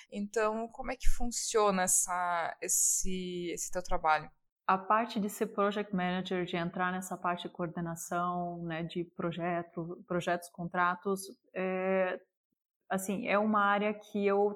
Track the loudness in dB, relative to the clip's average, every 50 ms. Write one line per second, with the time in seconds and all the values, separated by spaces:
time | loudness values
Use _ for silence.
0 | -16 _ -8 -6 -6 -4 0 0 0 2 0 -2 -6 -6 -8 -8 -8 -8 -4 4
1 | 6 6 8 8 4 2 0 -2 -4 0 4 4 6 6 4 4 4 4 2 2
2 | 2 0 -2 -2 0 0 0 0 -2 -2 -4 -6 -4 -2 0 2 2 2 2 2
3 | 0 0 0 -2 -4 -4 -4 -4 -4 -4 -4 -6 -6 -6 -6 -4 -2 0 0 2
4 | 2 2 2 2 0 -6 -16 _ _ _ _ _ _ 0 0 0 2 2 2 2
5 | 2 0 -2 -2 -2 -2 -2 -2 -4 -2 0 2 2 2 2 0 -2 -2 -2 0
6 | 0 0 0 -2 -2 -2 -2 -2 -2 -2 -2 -2 -2 -2 -2 -2 -2 0 -2 -4
7 | -6 -6 -6 -4 -2 -2 -2 -2 -6 -8 -6 -6 -6 -4 -4 -4 -6 -6 -6 -8
8 | -8 -4 -2 -2 -2 -2 -2 -2 -4 -4 -6 -6 -6 -6 -4 -4 -6 -4 -4 -6
9 | -6 -6 _ -6 -4 -4 -2 -2 -2 -2 -2 -2 -4 -6 -8 -8 -8 -8 -8 -12
10 | -6 -4 -4 -2 0 0 -2 -2 -4 -8 -10 -8 -8 -4 0 0 2 2 0 0
11 | -2 -2 -2 -2 -4 -10 -14 -18 _ _ -6 -4 -4 -2 -2 -2 0 2 2 2
12 | 2 0 -2 -6 -10 _ _ _ _ _ _ _ _ _ _ _ _ -4 -4 -2
13 | -2 -2 -4 -2 0 2 2 4 4 4 4 4 4 4 4 2 2 0 -2 -4
14 | -8 -6 -2 0 2 4 4 4 4 2 0